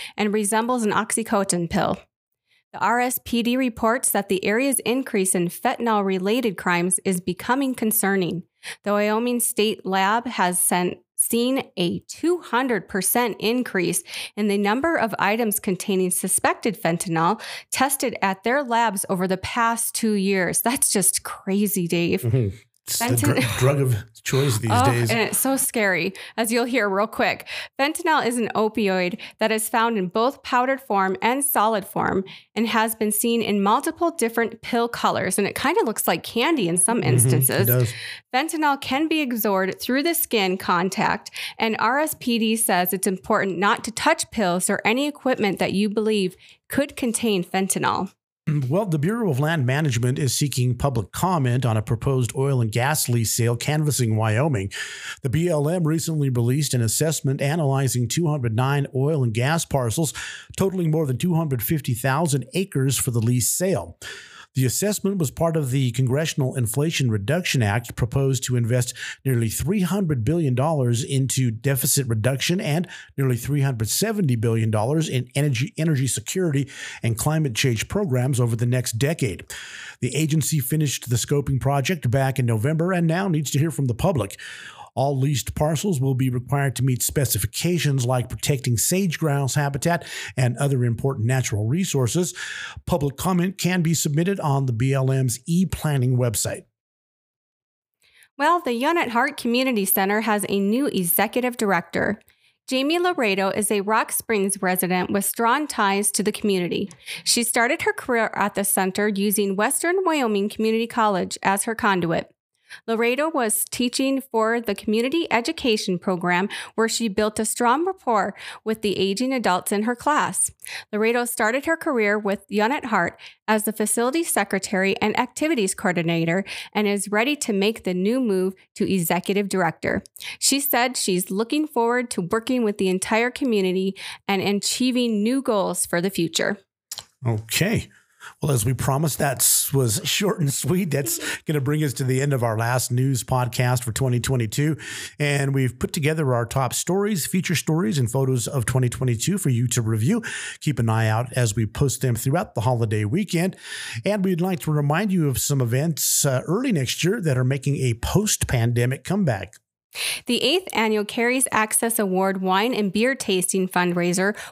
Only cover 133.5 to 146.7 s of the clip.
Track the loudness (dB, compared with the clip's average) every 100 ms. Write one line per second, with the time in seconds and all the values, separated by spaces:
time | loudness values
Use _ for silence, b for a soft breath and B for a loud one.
133.5 | 2 2 2 -2 -4 B B -2 0 0
134.5 | 0 -2 0 2 2 0 2 2 0 0
135.5 | 0 0 -2 -2 0 0 0 -2 0 -2
136.5 | -2 _ _ _ -18 -18 _ -2 -2 -2
137.5 | 0 0 0 -4 B B B B B -2
138.5 | 0 0 0 0 0 0 0 -2 2 2
139.5 | 2 2 0 2 0 -2 0 0 0 0
140.5 | 0 0 0 0 -2 -2 -4 -6 -6 -2
141.5 | 0 0 0 0 0 0 2 2 2 2
142.5 | 0 2 0 0 0 2 0 0 0 0
143.5 | 2 2 2 0 -2 0 0 0 0 0
144.5 | 0 0 -2 B B B -2 0 2 0
145.5 | 2 0 -2 -4 0 0 0 2 0 0
146.5 | 0 0